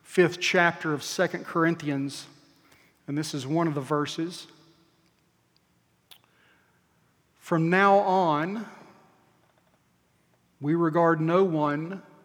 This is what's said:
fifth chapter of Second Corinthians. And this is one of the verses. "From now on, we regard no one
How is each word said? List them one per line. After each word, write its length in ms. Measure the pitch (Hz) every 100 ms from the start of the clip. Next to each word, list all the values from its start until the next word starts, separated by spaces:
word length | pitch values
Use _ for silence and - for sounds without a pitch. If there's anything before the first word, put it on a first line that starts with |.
fifth 380 | - - 170 -
chapter 540 | - 196 170 170 160
of 100 | 147
Second 420 | - - 175 -
Corinthians. 800 | - 175 165 170 147 139 139 - - - _ _ _ _ _ _ -
And 100 | 143
this 160 | 151
is 120 | 147
one 220 | 127 160 165
of 80 |
the 60 | 147
verses. 640 | 131 147 143 - 165 175 - - _ _ _ _ _ _ _ _ _ _ _ _ _ _ _ - _ _ _ _ _ _ _ _ _ _ _ _
"From 300 | - 170 165
now 280 | 185 202 196
on, 680 | 202 185 175 147 170 214 208 - - - _ _ _ _ _ _ _ _ _ _ _ _ _ _ _ _
we 140 | 143
regard 440 | 170 165 165 170 165
no 240 | 160 180
one 600 | 196 156 147 147 165 190 - -